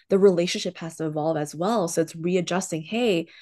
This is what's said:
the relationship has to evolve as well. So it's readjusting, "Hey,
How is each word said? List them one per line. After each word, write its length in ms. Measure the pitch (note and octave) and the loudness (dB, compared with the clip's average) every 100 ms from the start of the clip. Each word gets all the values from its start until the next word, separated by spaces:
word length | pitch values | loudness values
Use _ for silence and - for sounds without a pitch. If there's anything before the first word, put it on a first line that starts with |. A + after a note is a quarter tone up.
| - | 0
the 80 | G3 | 6
relationship 600 | G3+ E3+ F3+ G#3+ F#3 - | 6 6 0 -2 -6 -8
has 180 | E3 - | -12 -6
to 100 | D#3+ | -4
evolve 300 | D3+ D#3 D#3 | -2 -2 -2
as 160 | D3 | -4
well. 340 | D3+ F#3 A#3 E3+ | -4 -2 0 0
So 140 | E3+ | -2
it's 140 | D#3+ E3 | -2 -2
readjusting, 640 | E3+ F3+ F3 F3 - D#3+ | -2 0 0 -2 -2 -6
"Hey, 460 | D#3+ A3 B3 E3+ E3+ - | -4 -2 0 0 -2 -14